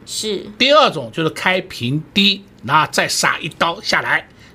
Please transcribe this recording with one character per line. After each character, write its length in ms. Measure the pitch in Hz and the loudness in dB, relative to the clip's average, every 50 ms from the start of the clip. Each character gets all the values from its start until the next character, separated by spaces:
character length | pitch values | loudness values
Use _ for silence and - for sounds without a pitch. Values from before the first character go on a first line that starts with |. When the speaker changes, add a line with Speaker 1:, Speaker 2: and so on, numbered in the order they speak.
| - | -16
Speaker 1:
是。 400 | - - - 202 220 196 165 - 208 208 - | -12 -10 -8 -6 -6 -6 -6 -8 -12 -2 0
Speaker 2:
第 120 | 240 269 | 2 4
二 160 | 294 302 269 208 | 6 6 6 4
种 180 | 156 151 123 113 | 2 -4 -8 -8
就 120 | - 165 160 | -6 -4 -4
是 60 | 156 | -2
开 280 | 160 - - 190 185 190 | -4 -2 -2 -2 0 -2
平 420 | 185 - - - 120 123 139 156 156 - - | -4 -6 -10 -8 -4 -4 -4 -4 -6 -2 0
低， 300 | 196 196 202 196 196 - - - - - | 2 2 2 0 -2 -8 -18 -20 -14 0
然 160 | 120 143 156 | 4 4 4
后 80 | 147 - | 4 4
再 160 | - 196 175 143 | 0 0 0 0
杀 320 | - - - 135 - - | -2 0 0 0 0 -2
一 100 | - 151 | -6 -10
刀 320 | - - 170 170 170 214 | -4 -2 -2 -2 -2 -4
下 220 | - - 202 - - | -4 -2 -2 -2 0
来， 260 | - 147 160 - - - - - - | 0 -2 -4 -4 -8 -16 -20 -20 -18